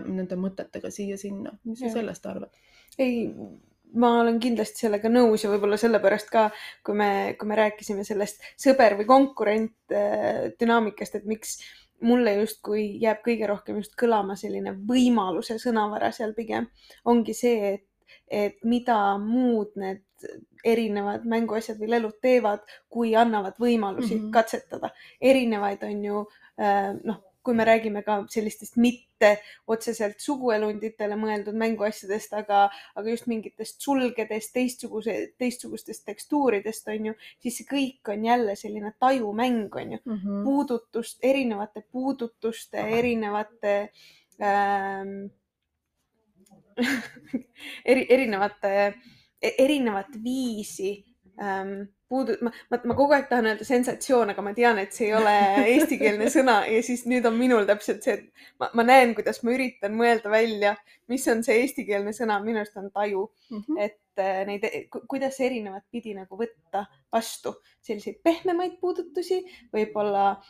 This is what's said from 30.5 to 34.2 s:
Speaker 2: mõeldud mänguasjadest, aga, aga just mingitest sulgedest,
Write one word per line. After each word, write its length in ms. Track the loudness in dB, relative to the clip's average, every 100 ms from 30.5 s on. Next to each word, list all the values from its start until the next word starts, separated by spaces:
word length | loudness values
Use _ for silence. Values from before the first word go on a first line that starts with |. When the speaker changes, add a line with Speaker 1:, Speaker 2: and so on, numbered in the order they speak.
| 0 0 -4 -8 -6 -6 -2
Speaker 2:
mõeldud 400 | -2 -4 -4 -2
mänguasjadest, 760 | -2 0 -4 -4 -6 -6 -4
aga, 360 | -8 0 4 4 0 -16
aga 200 | -10 -6
just 160 | -4 -4
mingitest 540 | -6 -6 _ -14 -10
sulgedest, 720 | -2 0 0 -2